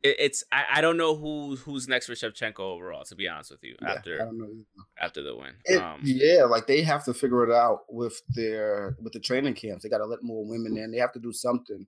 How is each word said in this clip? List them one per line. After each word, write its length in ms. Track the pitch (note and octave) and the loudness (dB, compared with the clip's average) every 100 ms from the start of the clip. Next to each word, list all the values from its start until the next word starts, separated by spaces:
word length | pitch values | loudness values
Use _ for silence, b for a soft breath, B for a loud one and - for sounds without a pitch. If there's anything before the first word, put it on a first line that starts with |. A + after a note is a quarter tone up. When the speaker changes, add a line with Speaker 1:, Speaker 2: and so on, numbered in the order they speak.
Speaker 1:
it, 140 | C#3 - | 2 4
it's, 260 | C#3+ - - | 0 0 -2
I, 140 | C3+ C#3 | 0 2
I 60 | C#3+ | 4
don't 160 | D#3+ E3 | 4 4
know 180 | D#3+ | 2
who, 420 | D#3 D3+ D3+ C#3+ C3 | 0 -2 -6 -6 -8
who's 300 | D3+ C#3 B2+ | -8 -8 -2
next 180 | B2+ - | -2 -2
for 60 | |
Shevchenko 460 | A#2 A2+ - A2+ G#2+ | -8 -8 -6 -8 -6
overall, 460 | F#2+ F2 F2+ D#2 | -8 -8 -10 -12
to 100 | C2+ | -14
be 140 | F2 F#2+ | -6 -6
honest 220 | D#2+ C#2+ | -6 -14
with 100 | C#2 | -18
you, 140 | - - | -18 -8
Speaker 2:
Yeah, 120 | C#2+ | -6
Speaker 1:
after 240 | - E2+ E2 | -6 -6 -6
Speaker 2:
I 40 | |
don't 140 | A2+ A2+ | -6 -8
know 60 | G#2+ | -12
either. 400 | A2 G#2+ G2 F#2+ - | -14 -20 -20 -20 -8
Speaker 1:
after 220 | E2+ - | -8 -6
the 140 | C#2+ A#1 | -12 -12
win. 180 | C2+ - | -14 -10
Speaker 2:
It, 120 | - F#3 | 0 2
Speaker 1:
Um, 200 | F2 D2 | 2 -4
Speaker 2:
yeah, 420 | C#3+ C3 D3 E3+ | -2 4 8 8
like, 220 | B2 A2+ A2 | 8 6 4
they 160 | C#3+ | 2
have 220 | D#3+ C#3+ | 4 0
to 100 | C3+ | -2
figure 300 | A#2+ C3 B2 A#2 | -2 2 4 6
it 40 | |
out 280 | A#2 A#2+ G#2+ - | 6 6 2 -2
with 320 | A#2 A#2 - - | -6 -6 -6 -6
their, 680 | B2 A2+ A2 G#2+ G2+ G2 C3 | -4 -2 -2 0 -2 -2 -8
with 120 | A2+ | -10
the 80 | A2+ | -10
training 340 | - B2+ C#3 | -2 0 0
camps. 300 | A#2 A2 F#2 | -4 -8 -10
They 40 | G#2+ | -4
gotta 160 | A2 G#2+ | -2 -2
let 160 | A#2 | -6
more 220 | A#2+ A2 | -8 -8
women 320 | G#2+ A2+ A2+ A2 | -6 -6 -4 -4
in. 140 | A2 | -4
They 80 | A2+ | 0
have 140 | B2 | 0
to 80 | B2 | -2
do 120 | A#2 | -8
something. 540 | A2 B2 B2 - G2 | -4 0 0 -2 -14